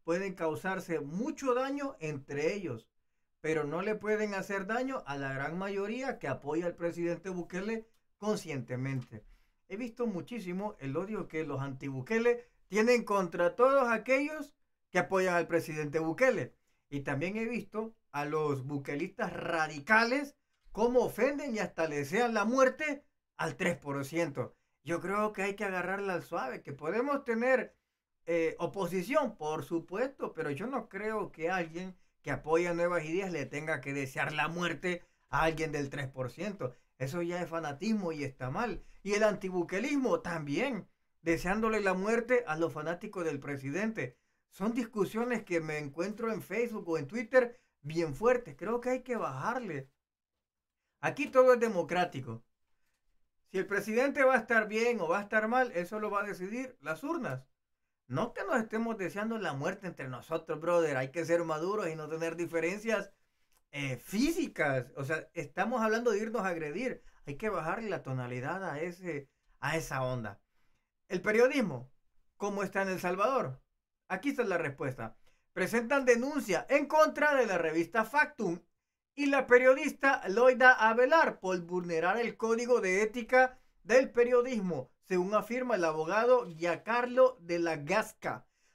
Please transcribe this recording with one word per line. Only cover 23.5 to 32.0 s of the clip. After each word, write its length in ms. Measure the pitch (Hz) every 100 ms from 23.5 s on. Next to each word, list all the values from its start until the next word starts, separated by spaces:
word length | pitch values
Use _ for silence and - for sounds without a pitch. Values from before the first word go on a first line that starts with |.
| -
tres 180 | 185 170
por 300 | 143 139 135
ciento. 500 | 160 170 135 110 - _ _
Yo 180 | 135 165
creo 320 | 175 202 214
que 80 | 208
hay 140 | 196 196
que 100 | 202
agarrarla 480 | 185 175 196 202
al 100 | 170
suave, 380 | 131 170 254 220
que 120 | -
podemos 520 | 131 147 208 269 277 277
tener, 500 | 226 247 254 - _ _ _ _ _ -
eh, 280 | 170 160 -
oposición, 760 | 170 202 180 185 180 302 262 -
por 300 | 151 156 -
supuesto, 640 | 170 165 190 262 - 240
pero 200 | - 151
yo 160 | 139 208
no 200 | 269 226
creo 440 | 190 214 214 175
que 180 | - 160
alguien 480 | 185 165 160 185 185